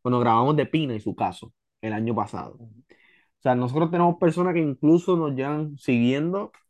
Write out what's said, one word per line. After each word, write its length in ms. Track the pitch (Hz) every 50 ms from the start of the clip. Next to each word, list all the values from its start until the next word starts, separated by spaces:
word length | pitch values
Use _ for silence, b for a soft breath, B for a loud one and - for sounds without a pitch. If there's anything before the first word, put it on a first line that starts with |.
cuando 200 | _ 127 127 123
grabamos 340 | 120 120 113 113 123 139 156
de 120 | 147 135
Pina 280 | - - 156 156 135 117
y 60 | 107
su 160 | 104 110 87
caso, 360 | - 110 95 90 - - - _ _ _ _ _ _
el 120 | - 110 110
año 220 | 107 113 113 117
pasado. 400 | 107 107 107 - 90 - - - -
O 840 | 117 113 - - _ _ - _ _ _ _ _ _ _ _ _ _
sea, 140 | 135 127
nosotros 340 | 123 123 123 127 151 170 165
tenemos 260 | 170 175 175 175 170 -
personas 340 | 190 170 156 170 180 185 175
que 60 | 170
incluso 560 | 160 147 135 - - 151 165 175 175 - 185
nos 180 | 170 160 147 139
llevan 420 | 127 131 139 151 151 156 151 147
siguiendo 760 | 143 - - 127 117 120 123 131 139 151 170 185 196 214 214 _ _ _